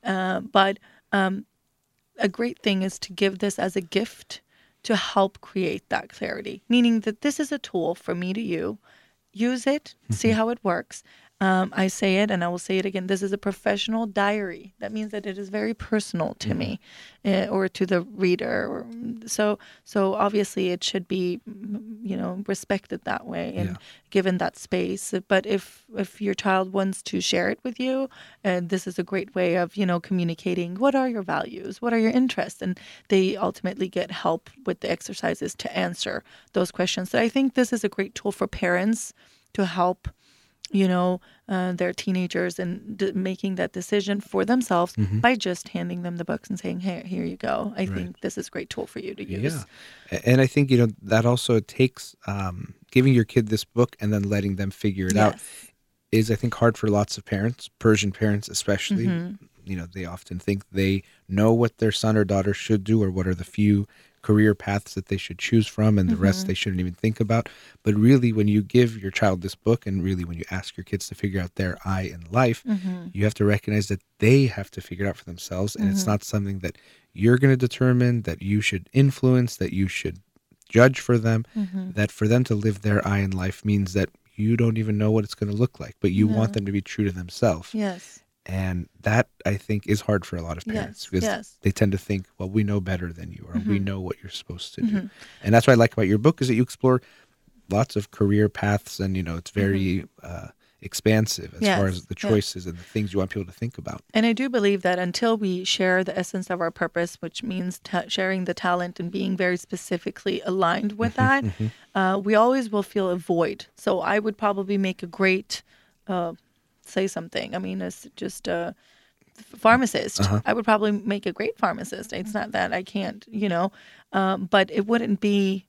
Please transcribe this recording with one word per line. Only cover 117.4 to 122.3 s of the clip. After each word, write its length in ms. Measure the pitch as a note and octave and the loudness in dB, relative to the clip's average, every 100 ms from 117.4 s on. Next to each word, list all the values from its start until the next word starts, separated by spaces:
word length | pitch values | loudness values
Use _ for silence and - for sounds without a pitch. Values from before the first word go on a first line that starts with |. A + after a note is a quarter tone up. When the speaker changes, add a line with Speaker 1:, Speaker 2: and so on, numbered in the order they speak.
| G#3 | -6
Speaker 1:
I 40 | F#3 | -6
mean, 240 | F#3+ F#3+ | -6 -6
it's 240 | F3+ - - - | -8 -10 -18 -10
just 300 | F#3+ - - | -10 -8 -6
a 260 | E3+ E3+ - _ _ _ _ _ _ | -4 -6 -10 _ _ _ _ _ _
ph-, 240 | A3 A3 | -20 0
pharmacist. 600 | A3 A#3+ A#3+ - - - | 4 6 4 0 -4 0
Speaker 2:
Uh-huh. 200 | G3+ G#2 - | 2 2 0
Speaker 1:
I 60 | |
would 100 | A3+ | 0
probably 280 | A3+ G#3+ G#3 | 2 2 2
make 340 | G#3 A3+ G3+ G3 | 0 -2 -4 -4
a 60 | |
great 260 | F3+ D#4+ - | -4 -6 -2
pharmacist. 540 | G3+ E3+ G3 - - | -2 -2 -8 -10 -10
It's 200 | - G3+ | -8 -6